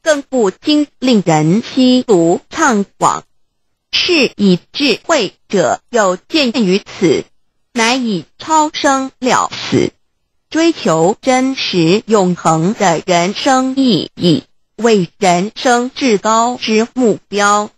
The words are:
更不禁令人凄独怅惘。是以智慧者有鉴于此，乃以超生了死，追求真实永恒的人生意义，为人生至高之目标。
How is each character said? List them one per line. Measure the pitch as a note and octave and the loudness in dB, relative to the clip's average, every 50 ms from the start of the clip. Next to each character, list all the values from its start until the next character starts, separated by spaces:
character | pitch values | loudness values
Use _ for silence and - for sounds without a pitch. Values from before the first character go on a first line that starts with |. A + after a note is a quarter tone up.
更 | _ E4 D4 C#4+ C#4 | _ 0 -2 -2 -2
不 | _ - B3+ A3 F#3+ | _ -2 0 0 0
禁 | - _ - D4+ D4+ D4 D4 - _ | -2 _ -2 0 0 0 0 -2 _
令 | _ B3 C4 B3 G#3 F3+ | _ 0 2 2 2 2
人 | F3 D#3+ D#3 D3+ D#3+ F3+ A3+ | 2 0 2 2 2 0 0
凄 | - - - C4+ B3+ B3+ B3+ B3+ | -2 -4 -2 2 2 4 4 2
独 | B3+ - G#3 E3+ E3 E3 F3+ B3+ _ _ | 2 2 2 2 4 2 0 -2 _ _
怅 | - D4+ D#4+ C#4+ A3+ G3+ G3 _ _ | -4 -2 0 0 0 0 -2 _ _
惘。 | _ F3 C#3 D2+ D#2 - _ _ _ _ _ _ _ _ _ _ _ _ _ | _ -2 -2 -2 -2 -8 _ _ _ _ _ _ _ _ _ _ _ _ _
是 | - - - - F4+ D#4 B3 - - | -6 -4 -2 0 0 0 0 0 -2
以 | - G#3 G3 F3+ E3+ _ _ - | 0 2 2 2 2 _ _ -8
智 | - C#4+ C#4 G3+ - _ | -4 -2 -2 -2 -2 _
慧 | - E4+ D4 G3+ E3 _ _ _ | -2 -2 -2 -2 -4 _ _ _
者 | _ - F#3+ D#3+ A#2 G2 - _ _ | _ -2 0 0 0 -2 -4 _ _
有 | - A3+ G#3 F#3+ F3+ | -2 0 0 0 -2
鉴 | F#3 _ _ - D#4+ C#4 A#3+ G#3+ | -4 _ _ -2 0 0 0 0
于 | C#4 A3 F3+ F#3 G3+ | 0 0 2 0 0
此， | - - - - G3+ D#3+ B2 E2+ - _ _ _ _ _ _ _ _ _ | -2 -8 -6 -2 -2 0 0 -2 -8 _ _ _ _ _ _ _ _ _
乃 | _ A#3+ A3+ A3+ B3 | _ -2 0 0 0
以 | C4+ B3 A3+ G3+ E3 - _ _ _ | -2 -2 -4 -4 -6 -6 _ _ _
超 | - D#4+ D#4 D#4 D4+ D4+ - | -6 0 0 0 0 0 -4
生 | - - C#4+ C4+ C4+ C4+ C4+ _ _ | -2 0 0 0 0 -2 -6 _ _
了 | B3+ B3+ G3 A2 F2 - | -2 0 0 0 0 -4
死， | - - - - - A2+ C2 - _ _ _ _ _ _ _ _ _ _ _ _ | -6 -12 -8 -2 -2 0 0 -2 _ _ _ _ _ _ _ _ _ _ _ _
追 | - D#4 E4 E4+ D#4 | -2 0 0 0 0
求 | - - G3+ D#3+ D#3+ E3 F3+ A3+ _ | 0 -2 -2 0 2 2 0 0 _
真 | - C4+ B3+ B3+ B3+ C4 C4+ | -2 0 0 0 0 -2 -4
实 | - - - - F3+ D#3+ D#3+ F#3 A3 - | -6 -8 -4 0 0 2 2 2 0 0
永 | - A3 G#3+ F#3 F3+ F3+ | 0 2 2 2 0 -2
恒 | - - F3 D#3+ D#3+ D#3+ F#3 A3+ | -2 0 0 0 2 0 -2 -2
的 | - G#3 F3+ E3 D#3 - | 0 0 0 0 -2 -2
人 | - F3 E3+ F3 F#3 G3 | -2 0 0 0 -2 -4
生 | - - C#4+ C4 C4 C4 C4 C4 | -4 -2 0 0 0 0 -2 -2
意 | C4+ C4+ B3+ G#3 D3 - - _ | 0 0 2 2 0 -2 -6 _
义， | - - F3 D#3 - - _ _ _ _ _ _ | -2 0 0 0 0 -2 _ _ _ _ _ _
为 | - G#3+ A#3 A3+ G3+ F3 - _ | -2 0 2 2 2 0 -2 _
人 | _ G3+ F#3 F3 F3 F#3 G#3+ _ | _ 0 0 2 0 -2 -4 _
生 | - - C4+ A#3+ A#3+ A#3+ B3+ _ | -4 -2 0 0 0 0 -4 _
至 | - D4 B3+ G#3+ | -4 0 0 0
高 | F#3 - G#3+ A3 A3+ A#3 B3 B3 | 0 0 0 0 0 0 -2 -4
之 | B3 - - A3 G#3+ A3+ A#3+ _ | -6 -4 -2 0 0 0 -2 _
目 | B3+ B3+ A3 E3+ - _ | 0 0 0 0 -2 _
标。 | _ G3 G3+ G3+ G3+ G#3 G#3 G#3 - _ | _ -4 0 0 2 2 0 -2 -6 _